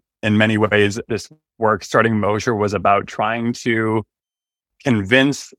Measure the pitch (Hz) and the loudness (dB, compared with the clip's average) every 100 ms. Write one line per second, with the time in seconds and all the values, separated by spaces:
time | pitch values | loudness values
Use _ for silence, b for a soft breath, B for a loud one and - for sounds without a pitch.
0 | _ _ 110 104 110 107 107 104 101 107 | _ _ 0 2 2 2 2 2 2 0
1 | - 113 - - _ - 110 107 - 123 | -6 -8 -8 -20 _ -2 0 0 0 0
2 | 113 110 98 104 120 107 104 98 101 101 | 2 2 0 -2 -2 0 0 0 0 0
3 | - - 110 117 117 117 120 113 110 110 | 0 -4 -4 -2 -4 -4 -2 0 0 -2
4 | 107 _ _ _ _ _ _ _ 135 113 | -4 _ _ _ _ _ _ _ -2 0
5 | 98 127 139 135 - | 2 2 2 0 -10